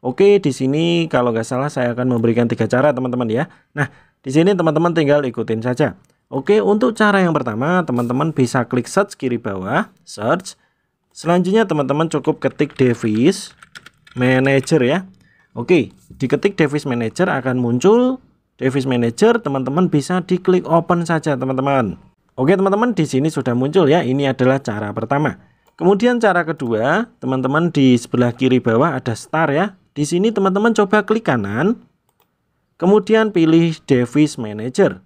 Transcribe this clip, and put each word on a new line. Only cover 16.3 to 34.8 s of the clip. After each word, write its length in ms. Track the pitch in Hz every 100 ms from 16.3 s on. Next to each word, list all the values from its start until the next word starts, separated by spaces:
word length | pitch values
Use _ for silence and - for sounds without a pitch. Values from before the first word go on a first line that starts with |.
| 147 202
Device 320 | 196 151 147 143
Manager 400 | 120 113 - 180
akan 320 | 139 127 127
muncul 640 | 120 123 180 226 254 262 _ _ _
Device 320 | _ 131 135 131
Manager, 560 | 123 117 117 220 233
teman-teman 480 | 180 139 131 147 180
bisa 320 | 151 - 180
diklik 400 | 165 185 185 185 -
open 320 | 165 170 175
saja, 320 | 165 160 151
teman-teman. 640 | 135 131 131 135 135 107 80 - _ _ -
Oke, 160 | 131
teman-teman, 400 | 190 196 202 240
di 80 | 185
sini 260 | 147 131 156
sudah 300 | 151 127 120
muncul, 320 | 135 185 151
ya. 160 | 165 120
Ini 240 | 135 139
adalah 320 | 127 127 135
cara 320 | 131 107 104
pertama. 480 | 110 113 143 151 - _ _ _
Kemudian 480 | _ 170 202 240 247
cara 240 | 220 175 160
kedua, 640 | 160 123 110 123 180 233 _
teman-teman 560 | 127 131 131 147 170
di 240 | 147 135 120
sebelah 320 | - 123 123
kiri 320 | 117 131 123
bawah 320 | 120 113 160
ada 180 | 131 - 110
star, 320 | - 156 160
ya. 240 | 143 196 - _
Di 160 | - 147
sini 240 | 175 214
teman-teman 400 | 220 190 190 226
coba 320 | 226 202 214
klik 240 | 208 220 226
kanan, 560 | 127 98 107 175 247 _ _ _ _ _ _ _ _ _ _
kemudian 560 | 175 214 196 220 220
pilih 400 | 185 160 165 165 156 -
Device 480 | 127 120 147 151 -
Manager. 640 | 110 104 117 131